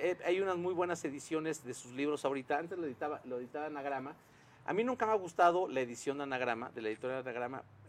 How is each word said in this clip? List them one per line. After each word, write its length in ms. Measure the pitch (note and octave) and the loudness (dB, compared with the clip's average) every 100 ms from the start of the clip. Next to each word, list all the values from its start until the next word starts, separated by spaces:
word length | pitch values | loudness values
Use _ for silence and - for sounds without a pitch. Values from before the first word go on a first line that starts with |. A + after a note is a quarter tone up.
| E3 | 4
eh, 60 | F3+ | 2
hay 160 | E3+ F3+ | 2 2
unas 160 | G3 F3 | 2 2
muy 180 | F3+ F3 | 0 2
buenas 280 | F3+ E3+ | 0 0
ediciones 640 | D#3 C#3 - D#3 D#3 D#3 B2 | -2 -6 -2 -2 0 -4 -6
de 80 | |
sus 200 | A#2+ B2 | -10 -8
libros 300 | B2+ D3 D3 C#3 | -2 0 2 0
ahorita. 340 | C#3 C3 D3 | 0 0 0
Antes 180 | E3+ F3+ | 0 -4
lo 80 | D#3 | -4
editaba, 360 | A#2+ D3+ D3+ B2+ | -4 -4 -4 -6
lo 140 | B2 | -6
editaba 260 | B2 D3+ D3+ | -6 -6 -6
Anagrama. 480 | D3 C#3 C3+ C3 E3 - - - - - | -4 -4 -4 -6 -12 -18 -20 -20 -14 -4
A 80 | |
mí 100 | F#3 | 0
nunca 240 | A#3+ B3 A3 | 2 2 2
me 40 | |
ha 40 | G#3+ | 2
gustado 520 | F3+ - F3 F3 F#3 | 2 6 6 8 2
la 140 | C3 | 0
edición 360 | B2 A#2+ - C#3 | -2 -2 -2 -2
de 40 | |
Anagrama, 460 | C#3 C3 B2 A2+ B2 B2 | 0 0 0 0 -4 -4
de 80 | |
la 60 | G#2+ | -4
editorial 320 | A2 B2+ C3 | -2 -2 -4
Anagrama. 420 | B2+ A#2+ B2 C3 - - | -4 -4 -4 -4 -10 -18